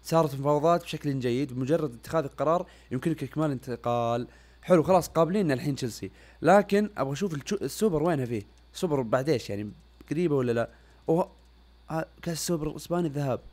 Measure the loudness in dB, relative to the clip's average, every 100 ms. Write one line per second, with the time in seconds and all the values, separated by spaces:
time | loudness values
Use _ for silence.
0 | 2 2 2 0 0 2 4 2 0 -6
1 | -4 -2 0 0 -2 -4 0 0 0 -6
2 | -4 -2 -2 -2 0 0 -2 -14 -8 -4
3 | -2 -2 -4 -2 -2 -2 -6 -6 -2 0
4 | 0 -2 -4 -14 -20 -20 2 4 6 2
5 | 2 0 2 2 2 0 -2 -4 -6 -6
6 | -12 -12 -20 -2 6 6 6 2 0 -2
7 | -4 -2 -4 -4 -6 -6 -6 -2 0 2
8 | 2 0 0 -4 -6 -20 _ -6 -2 0
9 | 2 0 2 -2 -2 -6 -6 -10 -20 _
10 | -6 -2 0 2 2 0 -2 -6 -20 -16
11 | -2 0 0 -6 -20 _ _ _ -8 -6
12 | -6 -8 -8 -6 -2 -2 -2 -8 -4 -2
13 | -2 -2 -2 -2 -6